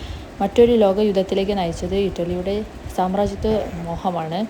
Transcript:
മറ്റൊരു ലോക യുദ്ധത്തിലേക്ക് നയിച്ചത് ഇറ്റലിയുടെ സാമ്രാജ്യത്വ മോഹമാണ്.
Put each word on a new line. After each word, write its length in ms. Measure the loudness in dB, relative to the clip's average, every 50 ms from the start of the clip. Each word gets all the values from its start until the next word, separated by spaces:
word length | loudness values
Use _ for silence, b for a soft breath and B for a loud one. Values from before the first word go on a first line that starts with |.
| B B B B B B -6 -4
മറ്റൊരു 360 | -4 0 6 6 6 8 8
ലോക 220 | 6 6 4 4 4
യുദ്ധത്തിലേക്ക് 540 | 2 2 2 2 0 0 0 0 0 0 0
നയിച്ചത് 400 | 0 0 -2 -2 -4 -4 -2 0
ഇറ്റലിയുടെ 600 | 0 0 0 -2 -2 -4 -2 -2 -4 -2 -2 -4 -4 -4 -6 -10 -14 -14 -8
സാമ്രാജ്യത്വ 600 | -2 -2 0 0 2 2 0 0 0 -2 0 0 0 0 0 -4 -8 -8
മോഹമാണ്. 580 | -8 -6 -8 -4 -4 -2 -2 -2 -4 -4 -4 -4 -4